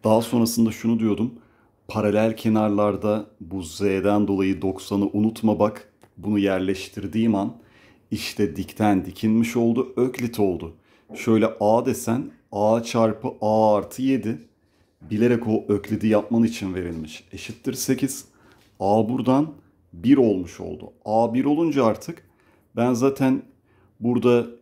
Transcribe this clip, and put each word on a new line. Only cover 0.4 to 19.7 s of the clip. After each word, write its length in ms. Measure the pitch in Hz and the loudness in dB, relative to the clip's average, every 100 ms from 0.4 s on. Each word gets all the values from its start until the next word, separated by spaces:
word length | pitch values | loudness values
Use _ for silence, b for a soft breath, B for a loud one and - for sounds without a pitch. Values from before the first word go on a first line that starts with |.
| 113 117 113 | 0 2 0
şunu 280 | 110 113 117 | 0 -2 0
diyordum. 340 | 110 101 120 - B B B B - | 0 0 -2 -6 B B B B -8
Paralel 500 | 110 104 104 113 110 | -2 0 2 0 0
kenarlarda 880 | 110 110 107 101 104 95 107 107 - _ | 0 2 2 2 0 0 -2 -2 -4 _
bu 200 | 85 95 | -12 -10
Z'den 640 | 82 - 98 95 95 104 101 | -10 -4 0 0 2 2 2
dolayı 340 | 98 95 92 | 2 0 0
doksanı 480 | 95 95 - 101 101 | -4 -6 -4 -2 -2
unutma 460 | 101 107 110 110 104 | 0 -2 0 0 2
bak. 340 | 104 - - _ _ - | 0 0 -20 _ _ -12
Bunu 220 | 90 104 | -4 0
yerleştirdiğim 960 | 98 95 92 95 - - 98 110 113 101 | 2 0 -2 -4 -6 -12 -6 0 2 2
an 220 | 90 - b b b b b | -2 -8 b b b b b
işte 440 | 110 - - 101 76 | -8 -8 -2 -2 -2
dikten 500 | 95 - 107 101 85 | -10 -2 0 0 -2
dikinmiş 500 | - 110 110 117 120 | -4 0 2 0 0
oldu, 380 | 117 113 101 - | 0 0 -2 -2
öklit 440 | 123 - 120 - | -2 -2 -8 0
oldu. 340 | 101 85 82 - b b b - | -2 -2 -8 -16 b b b -8
Şöyle 320 | - 110 110 - | 2 2 2 0
A 260 | 104 113 123 | 2 2 2
desen 460 | 120 - 120 - - _ | -4 -4 -4 -6 -14 _
A 320 | 101 104 113 | 0 2 2
çarpı 440 | 117 120 113 107 123 - | 0 2 2 0 -8 -4
A 340 | 107 110 110 107 | 0 4 4 4
artı 260 | 120 - | 0 -4
yedi 460 | 131 131 104 139 - _ _ _ _ _ | -2 0 -2 -8 -12 _ _ _ _ _
bilerek 460 | 80 107 120 120 113 | -8 0 2 2 0
o 180 | 107 - | -2 0
öklidi 400 | 101 - 107 107 | -2 -2 -2 2
yapman 360 | 107 104 117 | 2 2 2
için 300 | 113 - 98 | 2 0 -6
verilmiş. 500 | 92 87 82 78 - _ | -4 -6 -8 -10 -14 _
Eşittir 420 | 92 - - - | -18 -14 -10 -8
sekiz. 540 | 127 - 131 135 - - b b b b _ | -6 -2 0 -2 -6 -16 b b b b _
A 300 | 95 107 107 | 2 2 2
buradan 440 | - 117 131 156 - _ | 0 2 2 2 -6 _